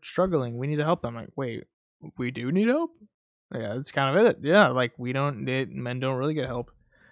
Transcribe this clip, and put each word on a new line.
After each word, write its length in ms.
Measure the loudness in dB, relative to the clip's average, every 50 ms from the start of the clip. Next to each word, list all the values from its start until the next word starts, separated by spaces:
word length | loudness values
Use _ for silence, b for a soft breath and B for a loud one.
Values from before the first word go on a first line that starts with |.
| -10
struggling. 540 | -8 0 0 0 2 2 0 0 0 -4 -4
We 80 | -2 -2
need 80 | 0
to 80 | 0 2
help 160 | 2 2 0
them." 140 | 0 -6 -8
Like, 140 | -8 -12 -12 -8
"Wait, 280 | -6 -6 -6 -6 -8 -10 _ _ _ _ _ _ _ -18 -14 -8 -6
we 100 | -4 -4
do 220 | -4 -4 -4 0
need 160 | 2 2 4 4
help?" 240 | 4 2 0 -2 _ _ -20 -20 _ _ _ _ _ _ _ -10 -8
Yeah, 200 | -6 -6 -4 -6
that's 180 | -6 -6 -4
kind 240 | -2 0 2 2 4
of 100 | 6 6 6
it. 120 | 4 2 0
Yeah, 240 | 4 6 6 6 6
like, 260 | 4 2 0 -2 -2 -6
we 140 | -6 -4 -2
don't, 340 | 0 0 -2 -2 -4 -4 -2
it, 220 | -2 -2 -2 -4
men 280 | -6 -8 -6 -6 -6 -4
don't 180 | -2 -2 -2 -2
really 160 | -2 -2 -2
get 100 | -2 -4 -4
help. 240 | -4 -6 -8 -10 _ _ _ _ _ _ _ _